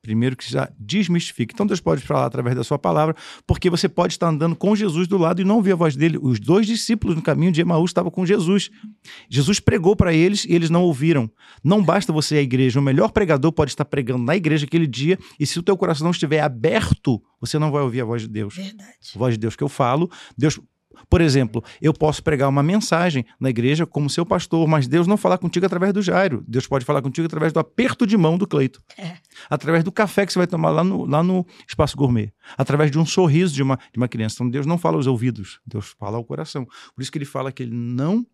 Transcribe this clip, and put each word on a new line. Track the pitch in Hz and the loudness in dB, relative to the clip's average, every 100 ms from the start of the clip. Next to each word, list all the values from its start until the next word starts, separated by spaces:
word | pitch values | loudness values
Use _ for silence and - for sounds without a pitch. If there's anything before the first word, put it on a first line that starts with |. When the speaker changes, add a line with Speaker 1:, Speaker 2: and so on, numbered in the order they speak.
Speaker 1:
Primeiro | - 110 123 131 | -2 0 0 -2
que | - | -6
já | 135 135 - | -4 -6 -8
desmistifica. | 104 170 180 175 170 - 117 | -4 -2 2 0 -2 -6 -6
Então | - | -2
Deus | 202 185 | -2 0
pode | - 151 | 0 -2
falar | - 147 131 | 0 -2 -2
através | 120 123 127 | -2 -2 -2
da | |
sua | 123 143 | -2 -2
palavra, | 180 160 156 160 - - - | 0 0 0 -2 -10 -20 -2
porque | - 185 | 0 2
você | 165 185 | 0 -2
pode | - 180 | 0 -2
estar | - 170 | 0 -2
andando | 156 165 160 | 0 -2 0
com | - | 0
Jesus | 214 208 156 180 | 0 0 -2 0
do | 196 | 0
lado | 165 175 | 0 0
e | |
não | 190 220 | 2 2
ouvir | 196 | 2
a | 185 | 2
voz | 165 | 2
dele. | 135 160 156 | 2 0 0
Os | 127 113 | 0 -2
dois | 104 180 214 | 2 2 4
discípulos | 226 - 226 - | -2 -2 -2 0
no | 160 | -2
caminho | 160 139 170 | 0 2 2
de | 156 | 2
Emaús | 170 170 180 | 2 2 2
estavam | - 180 | 0 -2
com | 170 185 | -2 0
Jesus. | 202 165 196 - - - - - - - | 0 2 0 0 -12 -20 -20 -20 -20 -4
Jesus | 123 143 202 | 0 2 2
pregou | - 240 170 | 2 2 2
pra | 214 185 | 2 2
eles | 160 175 202 | 2 2 2
e | - | 0
eles | 170 165 | 0 2
não | 170 | 2
ouviram. | 180 143 160 156 110 _ - - | 2 2 2 2 0 _ -20 -4
Não | 135 202 | 2 2
basta | 180 170 - | 4 2 0
você | 156 147 | -2 0
ir | 151 | 0
à | |
igreja. | 139 127 131 123 | 0 2 2 2
O | |
melhor | 139 135 214 | 2 2 2
pregador | 220 196 147 151 | 2 2 2 2
pode | 156 151 | 2 -2
estar | - | -2
pregando | 147 - 123 127 | -4 -4 -4 -2
na | 120 | 0
igreja | 180 160 156 147 | -2 0 -2 0
aquele | 165 165 | 0 0
dia | 117 143 185 - - | -2 0 -2 -4 -6
e | 147 | -4
se | - | -2
o | |
teu | 175 196 | 0 0
coração | 185 156 160 | 0 0 0
não | |
estiver | 175 160 156 | -2 0 0
aberto, | 151 123 131 220 - - - 110 _ _ | 0 0 0 0 0 0 2 -2 _ _
você | 123 156 | -4 -2
não | 151 | 0
vai | 147 | 0
ouvir | 139 120 | -2 -2
a | |
voz | 117 117 | -4 -4
de | 110 | -6
Deus. | 107 104 170 | -6 -8 -8
Speaker 2:
Verdade. | 190 214 - _ - | -14 -14 -20 _ -20
Speaker 1:
A | 98 | -4
voz | 127 | 0
de | 113 | 0
Deus | 110 | -2
que | - | -4
eu | 147 | -6
falo, | - 123 135 170 - - - | 0 0 0 -2 -6 -20 -2
Deus, | 151 - - _ _ - _ | -2 -2 -10 _ _ -20 _
por | 180 | 4
exemplo, | 165 135 123 110 - - | 6 4 2 -4 -10 -2
eu | 151 | 0
posso | 156 151 143 | 2 0 0
pregar | - 151 139 | -2 0 2
uma | 139 | 2
mensagem | 143 202 208 165 180 143 120 _ | 2 2 2 0 2 0 -4 _
na | 135 | -2
igreja | 117 120 151 | 0 0 0
como | 165 - 143 | -2 -2 -2
seu | - | -2
pastor, | - 185 - 165 160 | -2 -2 0 0 2
mas | 156 127 | 2 2
Deus | 156 175 | 2 2
não | 208 | 2
falar | 180 180 | 2 0
contigo | 175 175 185 | 0 0 0
através | 180 190 | 0 0
do | 202 | 0
Jairo. | 185 170 196 123 - | 0 0 0 -2 -4
Deus | 117 - | -4 -2
pode | 139 | -4
falar | 123 147 | 0 -2
contigo | 131 127 165 | -2 -4 -4
através | 160 160 | -2 -2
do | 156 | -2
aperto | 156 - 247 - 226 | -4 0 -2 0 2
de | 214 | 4
mão | 160 175 | 4 2
do | 196 | 0
Cleito. | 151 135 - _ - | 0 0 -2 _ -14
Speaker 2:
É. | 185 175 _ - - | -14 -14 _ -20 -6
Speaker 1:
Através | 151 147 165 | -6 0 0
do | 165 | 0
café | - 208 - | 0 0 2
que | 196 | -2
você | - | 0
vai | 180 | 0
tomar | 170 160 | 0 0
lá | 156 | 2
no, | 180 190 | 0 -2
lá | 175 143 | 0 0
no | 175 185 180 - - | 2 0 -2 -10 -18
Espaço | - 147 - | -4 -4 0
Gourmet. | 139 120 104 _ - - | 0 0 -2 _ -20 -6
Através | 131 143 151 | -2 2 0
de | 143 | 2
um | 165 | 0
sorriso | - 180 147 185 | 2 2 4 2
de | 139 | 0
uma, | 135 131 - | -2 -2 -6
de | - | -4
uma | 123 | -4
criança. | 120 110 - | -2 -6 -4
Então | 123 | -4
Deus | 123 | -2
não | 143 170 | -2 -2
fala | 170 160 | 0 0
aos | 131 | 0
ouvidos, | 127 123 110 95 - - | 0 -2 -4 -10 -16 -12
Deus | 107 107 - | -10 -10 -12
fala | 104 113 | -8 -8
ao | |
coração. | 117 139 156 151 123 - - | -8 -10 -10 -10 -12 -14 -20
Por | - | -14
isso | 131 | -10
que | 160 | -10
ele | |
fala | 139 135 131 | -8 -8 -8
que | 131 | -8
ele | 123 | -8
não | 117 120 123 143 214 240 | -6 -6 -4 -2 -2 -4